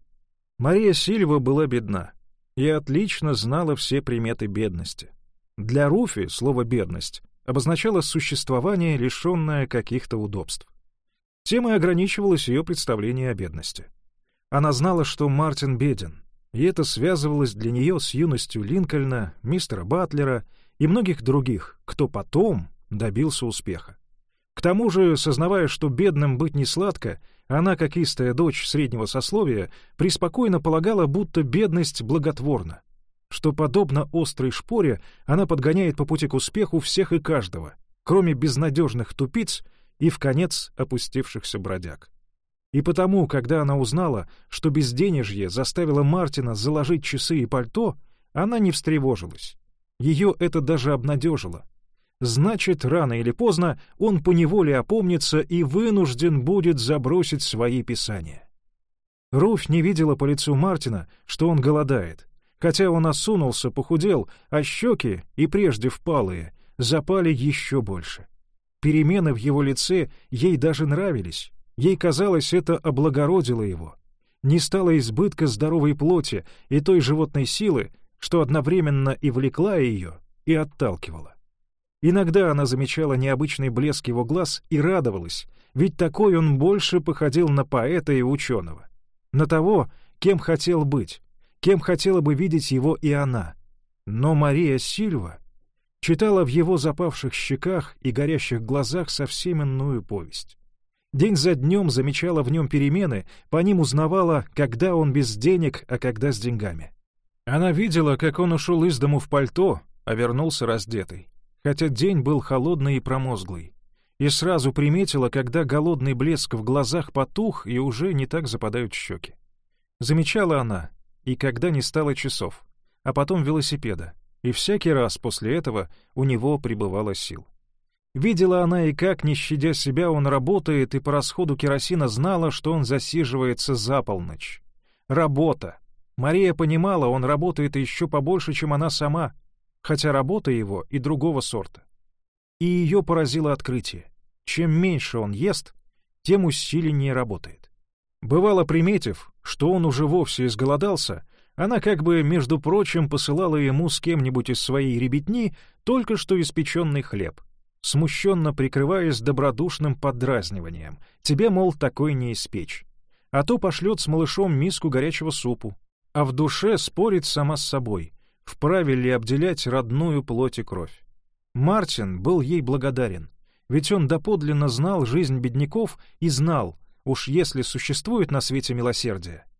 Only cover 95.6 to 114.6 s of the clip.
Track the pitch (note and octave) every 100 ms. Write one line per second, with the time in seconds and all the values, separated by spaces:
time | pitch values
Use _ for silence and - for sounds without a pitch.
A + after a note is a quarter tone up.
95.6 | _ _ _ _ - E3 G#3+ G3 D3 C#3+
96.6 | E3+ F3 D3+ C#3+ F3 - - - - C3+
97.6 | F3 F#3 C#3+ - C3 A#2 D3 D3+ - A#2
98.6 | A2 C#3 A#2 D#3+ E3+ - C#3+ - F3+ D#3+
99.6 | C#3+ C3 C#3 B2 - G2+ E2 - - -
100.6 | _ _ _ _ _ C3+ G3+ F#3 D#3+ D#3
101.6 | C#3 G3 F3 A#2+ C3+ C3+ F3 D#3+ B2 D#3+
102.6 | D3 D3+ C#3 E3 F#3+ G#2+ - - _ D#3
103.6 | F#3 F#3+ C#3 C#3 D#3 F#3+ F3 D3+ - -
104.6 | C#3 A2+ F#3 F3 D3+ C3+ B2 G#2+ C3+ F#3
105.6 | D#3 - - B2+ B2+ A2 C#3 A2+ A#2 A#2
106.6 | G2+ D#2+ D2+ - _ _ _ _ - C#3+
107.6 | F#3 D#3+ A3 E3 D3+ C3+ D#3+ C#3+ F3+ D#3+
108.6 | - E3+ F3 C3+ C#3+ C#3+ - C#3+ C#3 -
109.6 | F#3+ G2+ - - - A2 A#2+ B2 D#3+ D3
110.6 | A#2 A2+ G#2+ A2+ F2+ F2 - - - _
111.6 | C#3+ C#3+ D#3+ A#2 F3+ F3+ C3 D3 - C3+
112.6 | C#3+ F3 C#3 C3+ - C3 C3 A2+ F#2 F2
113.6 | E2 - _ _ _ - C#3+ C#3 E3 E3+